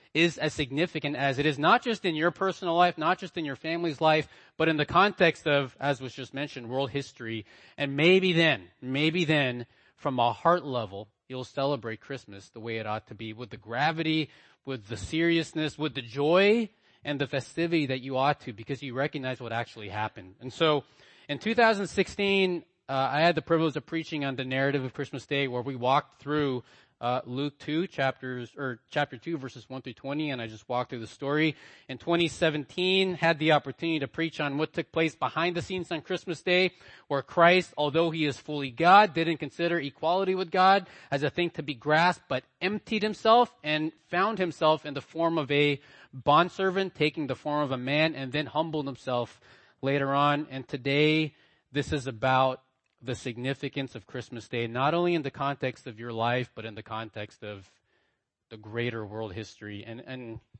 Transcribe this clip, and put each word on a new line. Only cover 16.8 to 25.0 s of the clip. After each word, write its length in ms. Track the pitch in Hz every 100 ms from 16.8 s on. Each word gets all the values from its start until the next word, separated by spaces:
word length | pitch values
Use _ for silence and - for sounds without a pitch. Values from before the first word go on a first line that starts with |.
| _ _
and 160 | - 147
the 80 | 139
festivity 600 | 139 - - 165 165 143
that 120 | 131
you 160 | 131 131
ought 240 | 135 147
to, 120 | -
because 280 | 107 113 139
you 120 | 139
recognize 480 | 123 147 147 131 127
what 100 | 120
actually 380 | 113 117 - 104
happened. 460 | 104 107 - 92 95
And 140 | 127
so, 320 | - 160 151 - _ - _ -
in 120 | 143
two 140 | 214
thousand 340 | 226 226 208 190
sixteen, 760 | - 185 - 202 196 190 175 - _ -
uh, 220 | 135 135
I 80 | 143
had 160 | 170 156
the 60 |
privilege 340 | - 165 160 147
of 100 | -
preaching 380 | 165 156 156
on 140 | 139 127
the 80 | 131
narrative 400 | 131 139 139 131
of 80 |
Christmas 320 | -